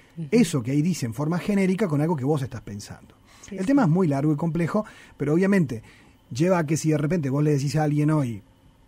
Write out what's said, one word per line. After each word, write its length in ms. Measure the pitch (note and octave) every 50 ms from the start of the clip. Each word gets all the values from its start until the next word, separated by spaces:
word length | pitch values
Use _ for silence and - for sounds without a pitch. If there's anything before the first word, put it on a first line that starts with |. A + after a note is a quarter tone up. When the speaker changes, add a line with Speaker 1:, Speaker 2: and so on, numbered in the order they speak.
| - _ _
Speaker 1:
Ujú. 100 | E3+ D#3+ C#3
Speaker 2:
eso 300 | - B3 A3+ E3+ - C3+
que 100 | G#2+ A#2+
ahí 100 | C#3 D3
dice 240 | D3+ F#3 F3 - C3
en 80 | A2+ G#2+
forma 260 | - D3 D#3 F3 E3+
genérica 480 | - - G#3 G3 F#3+ F3+ F#3+ F3+ A3
con 140 | E3+ D3+ C#3
algo 140 | D3+ E3 F3+
que 100 | C3+ B2
vos 160 | C#3 D#3 C3+
estás 200 | C3+ A2 - G#2+
pensando. 540 | - - G2+ G#2 - - - - - - - - _ - - - -
Speaker 1:
Sí, 80 | - G#3
Speaker 2:
El 60 | F#3+
Speaker 1:
sí. 60 | F#3+
Speaker 2:
tema 160 | F#3 C#4+ C#4 C4+
es 60 | D3
muy 180 | D#3 F#3 F#3+
largo 260 | D3+ C#3 C#3 C#3+ D3+ D3+
y 20 |
complejo, 500 | D3 E3+ E3 D3+ E3+ E3+ D3 - G#3+ G#3+ - - - - - -
pero 180 | - C#3 C#3+ D3+
obviamente 480 | F3 F#3+ F#3+ G3+ G3 D#3+ A#2+ D3 G#2+ - - - - - - - _ _ -
lleva 280 | B2 A#2 D#3+ F3+ F#3+ E3+
a 60 | D#3+
que 120 | C#3 D#3+
si 140 | C#3+ - D#3
de 60 | D#3
repente 320 | D3 D3 D3 F3+ F3+ C#3+ C3+
vos 140 | C3 C#3+ D3+
le 80 | D3+
decís 240 | D3+ C3+ C3+ D3 B2
a 60 | D#3 D#3
alguien 280 | D3+ D3 D3 D3+ D3+
hoy, 300 | D#3 D3+ C#3 A#2+ A2+ G2 - _ _ _ _ - _ _ _